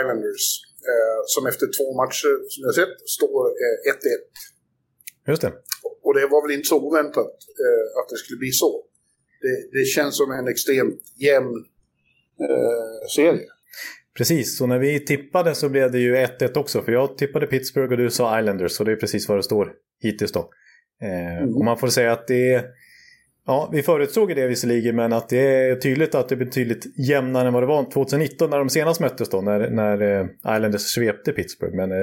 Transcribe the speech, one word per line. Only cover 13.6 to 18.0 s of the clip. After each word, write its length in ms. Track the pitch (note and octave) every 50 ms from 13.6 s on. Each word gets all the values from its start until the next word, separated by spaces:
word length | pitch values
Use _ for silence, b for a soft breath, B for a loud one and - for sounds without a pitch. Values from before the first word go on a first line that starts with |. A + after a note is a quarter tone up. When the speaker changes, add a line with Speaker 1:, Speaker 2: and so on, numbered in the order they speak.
| _ B B B B B B B B _ _ -
Speaker 2:
Precis, 400 | B2 - E3+ D#3 A#2 - - -
så 80 | C3
när 120 | B2 B2 B2+
vi 260 | C3 C#3 D3+ C#3+ C#3+
tippade 500 | - D3 C3+ C#3 - - F3+ F3 E3+ D3
så 140 | - - C#3+
blev 240 | C3+ C3+ C3+ B2+ B2
det 60 | B2
ju 180 | B2 B2 B2
ett 260 | C3 C3 A#2+ B2+ - C3
ett 140 | B2 B2+
också. 260 | D#3 C#3+ - - A2+ G2
För 100 | - A2+
jag 260 | A#2+ C3+ C#3 - -
tippade 280 | C#3+ C#3 - - D3+
Pittsburgh 460 | C#3+ C#3 C3 C3 - - C#3+ C3+ B2 B2
och 60 |
du 120 | A#2+